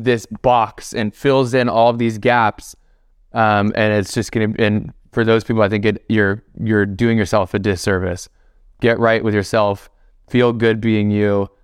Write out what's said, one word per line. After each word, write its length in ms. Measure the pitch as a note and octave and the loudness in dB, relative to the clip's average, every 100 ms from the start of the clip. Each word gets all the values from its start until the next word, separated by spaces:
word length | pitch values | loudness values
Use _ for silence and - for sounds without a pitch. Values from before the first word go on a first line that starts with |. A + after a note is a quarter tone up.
this 260 | A#2+ A#2 - | -2 -2 -4
box 640 | G#2+ C3 B2 A2 - - | -4 0 2 0 -6 -10
and 220 | - G#2+ | -6 -6
fills 400 | - C#3+ C3+ B2+ | -2 0 2 2
in 140 | B2+ A#2+ | 0 0
all 220 | A2+ A#2 | 2 2
of 80 | A#2 | 2
these 200 | A#2 A2 | -2 -2
gaps." 560 | A#2+ A#2+ A2 - - - _ _ _ _ _ | 0 2 2 -2 -12 -20 _ _ _ _ _
Um, 380 | A#2+ A2 G#2 G2+ - | -2 2 2 0 0
and 160 | G#2+ | 0
it's 180 | G#2+ F#2+ | 0 -2
just 180 | - G#2 | -4 -4
gonna, 200 | A#2 G#2+ A2 | -2 -2 0
and 340 | G#2+ G#2 - - _ | 0 0 -4 -14 _
for 120 | - | -2
those 180 | A2+ A2+ | 2 0
people, 200 | - A2 | 0 0
I 60 | G#2 | 0
think 160 | G#2+ | 2
it, 200 | G#2+ G#2 - | 0 -2 -2
you're, 340 | G#2+ G2+ G#2 - - | 0 2 -2 -8 -8
you're 260 | G#2+ G#2+ G2+ | -2 0 0
doing 300 | F#2+ A#2 A2+ | 0 0 2
yourself 380 | G2+ A2 F#2 | 0 0 0
a 40 | G#2+ | -2
disservice. 720 | G2+ F#2+ - F#2 F#2 F2 - _ _ _ _ _ | -2 -2 -2 -2 -2 -8 -12 _ _ _ _ _
Get 180 | A#2 A#2 | 0 2
right 260 | A2+ A2+ | 2 2
with 80 | A2 | 0
yourself, 540 | G#2 G2 A2+ G#2 G2 - _ _ _ _ | -2 0 0 0 -2 -10 _ _ _ _
feel 240 | B2 A#2+ | 0 0
good 280 | A#2 A2+ A2+ | 2 0 0
being 300 | A2+ A2 G#2 | 0 0 0
you, 380 | G#2 G#2 G2+ G2 - | 0 0 0 -4 -8